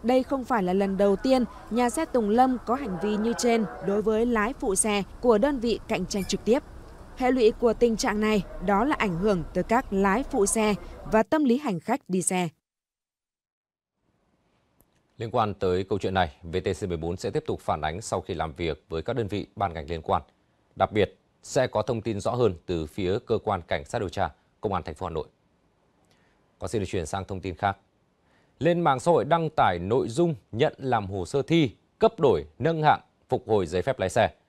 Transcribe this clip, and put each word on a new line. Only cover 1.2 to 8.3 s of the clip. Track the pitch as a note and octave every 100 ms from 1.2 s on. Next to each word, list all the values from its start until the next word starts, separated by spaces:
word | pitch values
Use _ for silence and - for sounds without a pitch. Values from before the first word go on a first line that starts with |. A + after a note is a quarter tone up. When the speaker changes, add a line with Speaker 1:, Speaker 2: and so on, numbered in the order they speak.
| C4 C4 A#3 - -
Speaker 1:
nhà | A3 B3
xe | C#4
Tùng | D#4+ B3+ G#3
Lâm | A3+ C4 B3 -
có |
hành | B3+ C4+ F3+
vi | G#3 G#3
như | A3 A#3
trên | A#3+ A#3 G#3+ - F3+
đối | G3+
với | G#3 A3 A#3+
lái | A3+ G#3 C#4
phụ | B3+
xe | G3 A3 G3+ F#3+ -
của | B3 G#3+
đơn | C#4 C#4
vị | A#3 G#3 -
cạnh | F#3+ F3+
tranh | G#3
trực | F#3 F#3+
tiếp. | - C4 - - - - - -
Hệ | B3+
lụy | C4 A3
của | - A#3
tình | G#3+ A#3+ A3
trạng | B3 G#3
này | G#3+